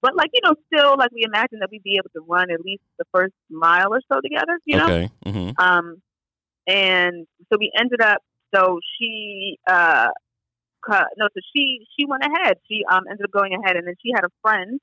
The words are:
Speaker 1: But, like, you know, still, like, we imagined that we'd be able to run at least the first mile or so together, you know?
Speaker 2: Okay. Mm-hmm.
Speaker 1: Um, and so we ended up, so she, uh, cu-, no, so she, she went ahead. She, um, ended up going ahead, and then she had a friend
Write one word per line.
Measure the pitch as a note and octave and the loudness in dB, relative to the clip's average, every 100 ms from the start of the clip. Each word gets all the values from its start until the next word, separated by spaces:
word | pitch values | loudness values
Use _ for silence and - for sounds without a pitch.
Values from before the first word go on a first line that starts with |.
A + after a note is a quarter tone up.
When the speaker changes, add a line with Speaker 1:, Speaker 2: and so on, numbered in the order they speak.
Speaker 1:
But, | B3 F4 | 2 2
like, | D#4 | 0
you | B4 | 2
know, | F#4 D#4 _ | 2 0 _
still, | D#4 C#4+ C#4 | 4 4 6
like, | B3 | 2
we | A#3+ | 0
imagined | A3 G#3+ B3 A3 | -2 0 -2 -4
that | F#3+ | -10
we'd | G#3+ | -10
be | G3 G3 | -4 -4
able | F#3 E3 | -4 -12
to | D#3+ | -4
run | F3 F3+ | -2 0
at | E3+ | -4
least | F3+ G3 _ _ | -6 -12 _ _
the | E3+ | -4
first | F#3 F#3+ _ _ | 0 -2 _ _
mile | D#3+ E3 F3 G3 | 0 2 4 2
or | A3+ - | -2 -2
so | C#4 | -4
together, | - D4 E4 E4+ D4+ | -2 -4 -4 -4 -2
you | D4+ | 0
know? | |
Speaker 2:
Okay. | E3 E2+ F#2 _ - | 2 0 -2 _ -8
Mm-hmm. | G2+ F2+ B2+ | -6 -6 0
Speaker 1:
Um, | F#3 F3 E3+ E3+ _ _ _ _ _ _ - | 2 2 0 -14 _ _ _ _ _ _ -2
and | G3 F#3+ F#3 F3+ F3 E3 _ F3 | 0 2 2 2 -2 -14 _ _
so | G#3+ | -2
we | G#3+ - | 0 -2
ended | A#3+ A#3+ | -2 2
up, | A3 G#3 _ _ _ | 2 2 _ _ _
so | G3 F#3 F3 - - | 2 4 2 -8 -10
she, | A#3 A3 G#3 G3 G3 - - | -10 -8 -12 -10 -10 -6 0
uh, | F#3 E3+ C#3+ A2+ - _ _ _ _ _ _ - | 4 4 4 2 -2 _ _ _ _ _ _ -2
cu-, | G3+ E3 - | 0 0 -2
no, | G#3 | -4
so | G3+ - D4 | -4 -6 -2
she, | C#4 B3+ A3 - | -2 -4 _ -6
she | C#4+ | -4
went | C4+ | -2
ahead. | C#4 D#4+ F4+ C#4+ _ | -2 0 0 0 _
She, | G#3+ G3+ | -6 0
um, | F#3 F#3 | 0 0
ended | G3+ G3+ | -10 -4
up | |
going | G3+ G3 | -2 -2
ahead, | F#3 G3 F3 | -2 -2 -2
and | F3 | -4
then | F3+ | -10
she | A#3 | -2
had | A#3+ F3 | -2 -2
a | _ | _
friend | G#3+ G#3+ F#3 C4 | 0 0 -2 -10